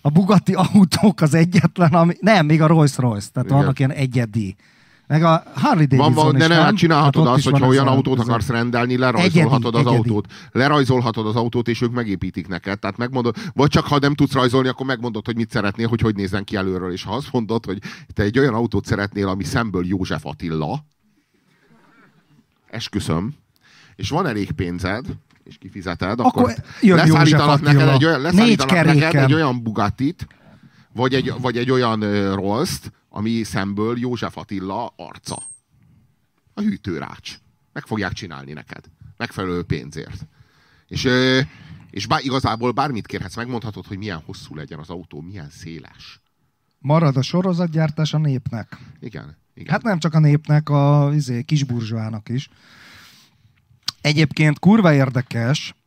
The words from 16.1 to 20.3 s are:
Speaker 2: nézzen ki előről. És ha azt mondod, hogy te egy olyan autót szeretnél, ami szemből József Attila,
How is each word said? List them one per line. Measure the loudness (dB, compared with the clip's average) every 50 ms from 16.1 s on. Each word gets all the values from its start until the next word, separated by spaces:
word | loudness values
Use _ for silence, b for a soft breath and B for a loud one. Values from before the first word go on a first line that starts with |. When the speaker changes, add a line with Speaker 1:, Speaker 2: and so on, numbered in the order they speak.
| 0
Speaker 2:
nézzen | -2 -4 -4 -4 -6 -6
ki | -6 -4
előről. | -4 -4 -2 -4 -4 -6 -6
És | -8 -8
ha | -8 -8 -8
azt | -8 -8 -4
mondod, | -4 -4 -4 -2 -4 -6 -4
hogy | -6 -10 -10 B B B B B B
te | -4 -2
egy | -2 0 2 2
olyan | 2 2 2
autót | 0 -2 -2 -2 -4 -2
szeretnél, | -2 -2 -2 -2 -4 -4 -4 -4 -4
ami | -4 -4 -6
szemből | -4 -2 -2 -2 -2 -4 -4 -4
József | -2 -4 -4 -4 -4 -6 -8 -8
Attila, | -10